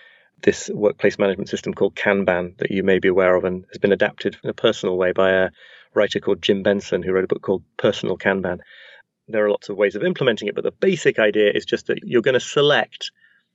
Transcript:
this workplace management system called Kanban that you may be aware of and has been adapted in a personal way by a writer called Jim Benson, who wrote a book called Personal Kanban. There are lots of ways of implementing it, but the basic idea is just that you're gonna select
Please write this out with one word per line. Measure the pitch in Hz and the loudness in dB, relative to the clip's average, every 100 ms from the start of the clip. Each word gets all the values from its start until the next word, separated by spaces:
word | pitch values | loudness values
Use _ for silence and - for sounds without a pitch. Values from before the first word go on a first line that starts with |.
| - _ _ _ | -20 _ _ _
this | - - - | 0 0 -6
workplace | 185 104 - 101 - | -2 0 2 -2 0
management | 101 92 101 | -2 -2 -6
system | 104 - | -8 -8
called | - 101 - | -2 -2 0
Kanban | 107 101 92 87 90 90 | 0 0 0 0 -4 -6
that | 101 | -4
you | 98 | -2
may | 95 92 | 2 2
be | 95 | 2
aware | 92 92 | 2 4
of | 90 | 2
and | 92 92 - | 0 -6 -10
has | - | -4
been | 101 | 0
adapted | 95 104 - 101 - | 2 0 -2 -8 -8
in | - | -10
a | |
personal | - 117 104 104 92 | -2 -2 0 -2 0
way | 90 | 0
by | 92 95 | 2 2
a | 95 92 - - - _ | 2 0 -4 -20 -20 _
writer | - 101 104 | 0 0 0
called | - 95 | -2 -2
Jim | - 98 | 0 0
Benson, | 98 101 - 95 | 2 0 -2 -4
who | 87 | 0
wrote | 95 | 0
a | 92 | 0
book | - | -4
called | - 92 - - | -2 -4 -6 -2
Personal | 110 - - 90 | -2 0 -4 -2
Kanban. | 101 98 90 90 - - - - _ _ - | -2 0 -2 -6 -10 -20 -20 -20 _ _ -6
There | 107 | -2
are | 104 | 0
lots | 101 - | 0 -4
of | 98 | -2
ways | 101 101 | -2 0
of | |
implementing | 175 170 131 107 104 | -4 0 0 0 -4
it, | |
but | - | -2
the | - | -2
basic | - 98 92 139 117 | 0 -2 2 0 2
idea | 107 104 104 | 2 4 2
is | 107 | 2
just | - 113 - | -2 -4 -4
that | - | -6
you're | - 123 | 0 2
gonna | 123 123 | 2 0
select | - 151 147 127 - - - - _ _ _ | 0 2 4 2 0 -8 -14 -16 _ _ _